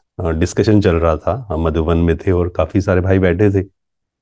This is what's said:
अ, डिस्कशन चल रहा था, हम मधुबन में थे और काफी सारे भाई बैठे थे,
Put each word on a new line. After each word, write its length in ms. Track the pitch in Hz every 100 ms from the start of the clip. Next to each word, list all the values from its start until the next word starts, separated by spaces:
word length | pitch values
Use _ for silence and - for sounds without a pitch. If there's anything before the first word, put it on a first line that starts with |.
| _ -
अ, 100 | 90
डिस्कशन 500 | 80 87 - 107 104
चल 160 | 98 85
रहा 200 | 82 78
था, 320 | - 107 123
हम 80 | 80
मधुबन 360 | 82 80 78 82
में 200 | 85 82
थे 140 | -
और 160 | 87 87
काफी 320 | - 80 98
सारे 200 | 98 92
भाई 180 | 92 95
बैठे 320 | 92 87 104
थे, 120 | 101 92 _ _ _ _ _